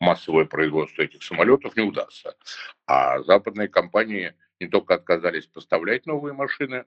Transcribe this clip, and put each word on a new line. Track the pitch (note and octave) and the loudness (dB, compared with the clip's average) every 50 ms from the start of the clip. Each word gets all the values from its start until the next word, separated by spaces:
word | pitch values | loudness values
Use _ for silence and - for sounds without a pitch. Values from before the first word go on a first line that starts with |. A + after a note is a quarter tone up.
массовое | E2+ F2 E2 - - - D#2+ D#2+ D#2 | 2 2 2 2 0 0 2 2 2
производство | - - D#2 D#2 D2+ D2+ D#2 D2+ - - - | 2 0 -2 -2 0 0 -2 -4 -4 -4 -4
этих | D2+ C#2+ - - | -4 -4 -6 -12
самолетов | - - E2 D#2+ F2+ A#2 C#3 - - B2+ - | -14 -4 0 2 4 4 4 2 2 -2 -4
не | A2+ | -2
удастся. | A2 G2+ - - - - - - - - - _ _ - - - - - - _ _ | -2 -2 -2 -6 -8 -8 -10 -16 -16 -16 -16 _ _ -18 -16 -16 -16 -18 -20 _ _
А | - C#2 C2+ C2 C2 C2 C2 | 2 2 4 4 2 0 0
западные | B1+ D2+ F#2+ G2+ - A2 G2 G#2 G#2 F#2 | 4 4 4 4 4 0 -6 -6 -6 -2
компании | - F#2 F2 F2+ E2+ G#2+ A2+ A2 G#2 G2 F2+ E2 - _ _ _ _ - | 0 0 0 0 0 -2 0 -2 -4 -6 -8 -8 -12 _ _ _ _ -14
не | F2 | -4
только | D#2+ - G2 - - F2+ | -2 0 0 2 0 0
отказались | E2+ - - F2 E2 E2+ F2 E2 D#2+ - | 0 0 0 -2 0 0 -2 -4 -4 -8
поставлять | _ _ D#2+ - - F2+ E2 E2 G2 A#2+ C3 - | _ _ -20 -6 -2 -2 -2 0 -2 -4 -4 -4
новые | D#3+ D3+ C#3+ D3 C#3+ C#3 | -6 -8 -6 -6 -8 -8
машины, | C3+ C#3 C3+ - - C#3+ C3 C3 B2+ A#2+ | -6 -6 -6 -6 -6 -6 -6 -8 -10 -12